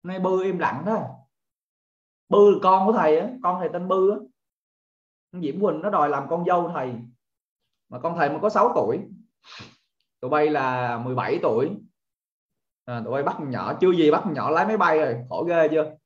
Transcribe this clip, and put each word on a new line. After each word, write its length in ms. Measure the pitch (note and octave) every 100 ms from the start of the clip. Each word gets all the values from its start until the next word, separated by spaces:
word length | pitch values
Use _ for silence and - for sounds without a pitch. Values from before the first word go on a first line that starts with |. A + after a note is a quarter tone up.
Nay 160 | F3 F#3
Bư 240 | F#3 F#3+
im 160 | F#3+ F3
lặng 240 | D3+ C3 F3+
đó. 160 | A3 B2+ - _ _ _ _ _ _ _ _ _ _ _
Bư 220 | G3+ G#3
là 60 | F#3+
con 240 | F#3 F#3+ G3
của 60 |
thầy 260 | G#3+ D#3+ D#3
á, 100 | G#3 -
con 160 | F3+ F#3
thầy 100 | E3
tên 140 | F3 F#3
Bư 240 | F#3+ F#3+
á. 60 | A3+ - _ _ _ _ _ _ _ _ _ _
Diễm 300 | F3+ G3 F3+
Quỳnh 200 | G3+ D#3
nó 80 | D#3
đòi 200 | F3+ D3
làm 180 | D3 C#3
con 160 | E3+ F3
dâu 260 | F3+ E3+
thầy. 200 | D#3+ B2+ A#2 A#2+ _ _ _ _ _ _ _ _
Mà 100 | B2+
con 120 | E3 E3+
thầy 120 | D3
mới 100 | -
có 80 | G#3
sáu 220 | G#3+ A3+ F#3
tuổi. 240 | G#2+ D3 - - _ _ - - - _ _ _ _ _
Tụi 100 | B2+
bay 200 | D3+ D3+
là 480 | D3 C3 B2+ A#2+ A#2+
mười 180 | B2+ B2+
bảy 240 | G2 D#3+
tuổi. 360 | D#3+ A2+ C#3+ G3+ - _ _ _ _ _ _ _ _ _ -
À, 160 | A#2+ A2+
tụi 80 |
bay 100 | C3+
bắt 120 | D3+ F#3
con 120 | C#3+
nhỏ, 240 | A#2 G2 -
chưa 100 | F#3
gì 200 | F3 D3+
bắt 100 | E3
con 100 | G#3+
nhỏ 160 | C#3+ A2+
lái 160 | D#3+ G3+
máy 120 | G#3+
bay 220 | F3 D#3
rồi, 260 | C#3+ A#2+ B2
khổ 160 | - E3+
ghê 200 | E3+ D#3
chưa? 240 | D#3+ D3+ -